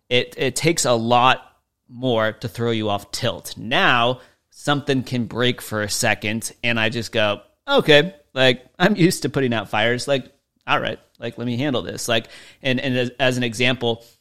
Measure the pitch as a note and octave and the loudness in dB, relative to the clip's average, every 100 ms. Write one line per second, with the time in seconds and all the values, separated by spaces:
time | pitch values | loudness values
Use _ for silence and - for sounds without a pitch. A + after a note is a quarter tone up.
0 | - B2 - - C3+ - D#3+ F3 C3+ A#2 | -2 -2 -2 -4 -4 -2 -2 0 0 0
1 | A2+ A#2+ B2+ A#2+ - _ _ _ _ A#2+ | 2 4 4 2 -2 _ _ _ _ -6
2 | B2+ A2+ A2 G#2+ A#2+ - A#2 A2+ G#2+ G2+ | -2 0 0 -2 -10 -4 -2 -2 -2 -4
3 | - - A#2+ E2+ - - G#2+ D3+ F3+ B2 | -6 -6 -6 -6 -12 -14 -4 0 2 4
4 | A#2+ B2+ - _ _ - - C#3+ C3+ C3+ | 2 -2 -10 _ _ -10 -4 -2 0 -2
5 | A#2 B2+ A2 A2+ B2 B2+ - A2 G2+ - | -2 -4 -4 -2 -2 -2 -6 -6 -4 -2
6 | A#2 G#2 G#2+ A2+ - - A#2+ A#2 A2 A#2 | 0 0 -2 -6 -8 -6 -4 0 -2 -2
7 | G#2 A2+ G#2+ G#2 - _ - - - D3 | -4 0 0 -2 -8 _ -2 2 6 6
8 | F3 - _ C3 C3 B2 - - F#3 G3+ | 6 -4 _ 2 2 2 -4 0 2 4
9 | F3 - C3+ C#3 C3 A2+ G2 A2 A2+ B2 | 2 2 -4 -2 0 -2 -2 0 0 0
10 | C#3 C#3 B2+ _ _ _ - F3+ A#2+ - | 0 -2 -4 _ _ _ -2 -2 -2 -8
11 | _ - A#2 A#2 A#2+ A#2+ D3 A#2 E2+ G#2+ | _ -12 -12 -8 -4 -2 -2 -2 -4 -8
12 | - A2+ - - - - C#3 B2+ C3+ B2+ | -2 -2 -2 -16 -20 -8 -2 -2 -2 -2
13 | B2 B2 C3 B2 B2 G#2+ B2 B2 A#2 A2+ | -2 0 0 0 -2 0 0 0 -2 -4
14 | - _ | -8 _